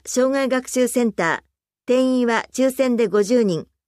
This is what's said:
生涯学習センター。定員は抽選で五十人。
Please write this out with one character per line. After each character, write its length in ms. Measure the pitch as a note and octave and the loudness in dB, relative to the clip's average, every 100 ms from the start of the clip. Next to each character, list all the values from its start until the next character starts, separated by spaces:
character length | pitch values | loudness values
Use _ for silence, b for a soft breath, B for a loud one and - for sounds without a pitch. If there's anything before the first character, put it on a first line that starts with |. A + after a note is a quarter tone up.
| - | -4
生 260 | - C4 | -2 0
涯 160 | C4+ C4+ | 0 0
学 220 | C4 B3+ | -2 -4
習 180 | B3+ B3 | -2 0
セ 160 | B3+ | 0
ン 80 | A#3 | -2
タ 300 | G3+ E3+ C#3+ | 0 -2 -4
ー。 20 | - _ _ _ - | -8 _ _ _ -2
定 140 | B3 | 0
員 260 | C4 B3+ A#3+ | 2 0 0
は 180 | A3+ - | -2 -4
抽 160 | - C4 | -2 0
選 280 | B3+ C4 A#3 | 0 0 2
で 100 | A3 | 0
五 160 | G3+ | 0
十 180 | G3+ B3 | 2 2
人。 240 | G#3+ E3 - _ | 2 -2 -8 _